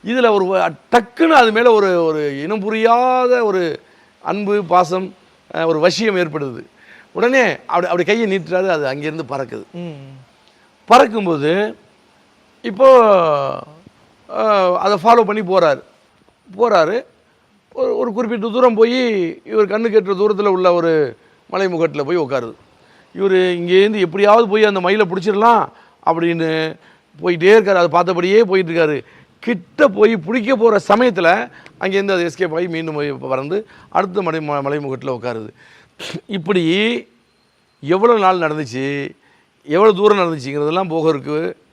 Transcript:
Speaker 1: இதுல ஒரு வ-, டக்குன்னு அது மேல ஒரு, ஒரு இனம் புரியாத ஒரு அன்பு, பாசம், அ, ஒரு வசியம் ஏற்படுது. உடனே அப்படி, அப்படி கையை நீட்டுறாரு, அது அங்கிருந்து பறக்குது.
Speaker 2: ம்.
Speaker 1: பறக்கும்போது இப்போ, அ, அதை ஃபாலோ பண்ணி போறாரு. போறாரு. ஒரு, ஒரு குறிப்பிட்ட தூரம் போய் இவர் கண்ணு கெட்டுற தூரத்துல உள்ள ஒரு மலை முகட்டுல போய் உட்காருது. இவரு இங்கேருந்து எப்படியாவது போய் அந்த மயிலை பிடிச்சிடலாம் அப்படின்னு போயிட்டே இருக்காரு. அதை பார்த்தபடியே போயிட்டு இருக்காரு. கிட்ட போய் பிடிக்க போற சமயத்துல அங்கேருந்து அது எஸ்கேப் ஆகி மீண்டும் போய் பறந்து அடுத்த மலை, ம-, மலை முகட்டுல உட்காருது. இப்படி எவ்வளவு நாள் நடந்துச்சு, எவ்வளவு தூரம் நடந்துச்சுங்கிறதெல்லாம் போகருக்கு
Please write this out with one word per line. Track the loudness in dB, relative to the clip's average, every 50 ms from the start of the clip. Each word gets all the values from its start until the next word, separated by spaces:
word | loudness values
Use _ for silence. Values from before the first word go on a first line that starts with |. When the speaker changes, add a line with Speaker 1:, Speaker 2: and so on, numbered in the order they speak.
| -6
Speaker 1:
இதுல | -4 -2 2 2 2
ஒரு | 2 2 0
வ-, | 0 0 0 -2 -2 -4 -10 _ _
டக்குன்னு | 0 0 0 0 _ 0 2 4 6
அது | 6 6 4
மேல | 2 4 4 4
ஒரு, | 4 4 2 2 2 2 0
ஒரு | 0 -2 -2 -4 -4 -6 -6
இனம் | -6 -6 -6 -4
புரியாத | -4 -4 -2 0 2 2 4 4 2 0 0 0 2 0 0 0 0
ஒரு | 0 0 -2 -2 -4 -6 -8 _ _ _ _ _ _ _ _
அன்பு, | -8 -6 -6 -4 -2 -2 -2 -2 -2
பாசம், | 2 2 2 2 2 -2 -6 -6 -8 -14 _ _ _ _ _ _ _ -6
அ, | -4 -2
ஒரு | -2 0 2
வசியம் | 0 0 0 0 -4 -2 -2
ஏற்படுது. | -2 -4 -4 -6 -8 -8 -8 -10 -14 -18 _ _ _ _ -20 -20 -20 -20 _
உடனே | _ -2 -2 0 2 2 2 0 -2 -6 -4
அப்படி, | -2 0 0 0
அப்படி | 0 -2 -2 0
கையை | 0 0 0 0 -2 -2
நீட்டுறாரு, | -4 -4 -4 -4 -2 0
அது | 0 -2 -2 -2
அங்கிருந்து | -4 -6 -6 -8 -8 -8 -8 -10
பறக்குது. | -8 -8 -8 -8 -8 -10 -14 -14 _ -16
Speaker 2:
ம். | -14 -14 -14 -14 -16 -20 -20 -20 -20 -20 _ _ _ _ _ _ _ _ _ _ _ _
Speaker 1:
பறக்கும்போது | 4 4 4 4 4 0 -4 -2 -2 -2 0 0 0 0 0 -2 -4 -8 _ _ _ _ _ _ _ _ _ _ _ _ _ _ _ _ _
இப்போ, | -10 -10 0 4 6 8 8 8 8 6 4 4 2 2 0 -2 -2 -6 -8 -10 -14 -18 -20 -20 _ -20 _ _ _ _ _ _ _ -10
அ, | -6 -2 0 0 2 2 2 0 0
அதை | 0 0 -2 -2 0 4
ஃபாலோ | 4 4 4
பண்ணி | 4 0 -2 -6
போறாரு. | -4 0 2 2 2 2 0 -2 -6 _ _ _ _ _ _ _ _ _ _ _ _ _ -4
போறாரு. | -2 0 2 4 2 2 2 -2 -6 -8 _ _ _ _ _ _ _ _ _ _ _ _ _ _
ஒரு, | -6 -4 -4 -2
ஒரு | -4 -4 -4 -4
குறிப்பிட்ட | -4 -4 -4 -4 -6 -6 -4
தூரம் | 0 2 2 2 4
போய் | 2 2 2 2 -2 -2 -2 -2 -2 -4 -4 -6 -12 _
இவர் | -4 -2 -2 0
கண்ணு | 0 -2 -4 -2 2 0
கெட்டுற | 0 0 0 -2
தூரத்துல | 0 0 0 0 0 0
உள்ள | 0 0 2 2 2 2
ஒரு | 2 2 0 0 0 0 -2 -6 _ _ _ _ _ _ _
மலை | -4 -4 -2
முகட்டுல | -2 -2 -2 -2 -2 -2 -6 -4
போய் | -2 -2
உட்காருது. | -2 -2 -2 -4 -6 -6 -8 -14 _ _ _ _ _ _ _ _ _ _ _ _
இவரு | -4 -2 0 2 2 2 0 -2 -4
இங்கேருந்து | -2 2 4 4 4 2 2 -2
எப்படியாவது | -2 -2 0 0 4 4 6 4 4
போய் | 2 2 2 2
அந்த | 2 2 0
மயிலை | 0 0 0 0 0
பிடிச்சிடலாம் | -2 -2 -4 -4 -2 0 2 4 4 4 4 0 -4 _ -20 _ _ _ _ _
அப்படின்னு | -2 -2 0 -2 -2 -2 -2 -2 -2 -2 -4 -4 -6 -8 -12 _ _ _ _ _ _ _ -6
போயிட்டே | -4 -4 -2 2 4 6 6
இருக்காரு. | 6 6 4 2
அதை | 2 2
பார்த்தபடியே | 2 2 2 0 2 -2 -2 0 2 4 2
போயிட்டு | 2 2 0 -2 -2 -2
இருக்காரு. | 0 0 0 0 -2 -4 -8 _ -20 -20 _ _ _ _
கிட்ட | -4 -4 -4 -4 -6 _ _ 2 2
போய் | 2 4 4 2 2 2
பிடிக்க | 0 -4 -4 -4 -4 -2 -2 0
போற | 2 2 2 2 0 2
சமயத்துல | 0 2 2 2 0 0 2 2 2 2 2 -2 -8 -14 -20 -20 -20 _ _
அங்கேருந்து | -6 -2 -2 -2 -2 0
அது | -2 -2 -2
எஸ்கேப் | -4 -4 -4 -4 -4 -2
ஆகி | -4 -4
மீண்டும் | -4 -6 -6 -8 -6 -6
போய் | -6 -6 -6
பறந்து | -8 -8 -6 -6 -4 -4 -4 -6 -6 -8 -8 _ -20 -20 -20 _
அடுத்த | -4 -4 -4 -2 -4 -4
மலை, | -4 -4 -4 -4 -4
ம-, | -4 -6 -4
மலை | -4 -4 -6
முகட்டுல | -6 -6 -8 -10 -8 -8 -8 -8 -6
உட்காருது. | -6 -8 -8 -8 -10 -12 _ _ -20 _ -20 _ _ _ _ _ -16 -14 -14 -14 _
இப்படி | -10 -10 -8 -4 -2 -2 0 0 0 0 0 -2 -2 -4 -6 -10 _ _ _ _ _ _ _ _ _ _ _ _ _ _ _
எவ்வளவு | -4 -2 0 2 2 2 2 4
நாள் | 2 2 2
நடந்துச்சு, | 2 -2 -2 -4 -4 -8 -8 -6 -6 -6 -4 -6 -6 -8 -10 -14 _ _ _ _ _ _ _ _ _ _
எவ்வளவு | -2 0 4 4 4 4
தூரம் | 4 2 2 2
நடந்துச்சுங்கிறதெல்லாம் | 2 0 -2 -2 -6 -8 -8 -6 -4 -4 -2 -2 -2 -4 -4
போகருக்கு | -4 -2 0 0 -2 -2 -4 -6 -6 -6 -6 -6 -10 _ _ _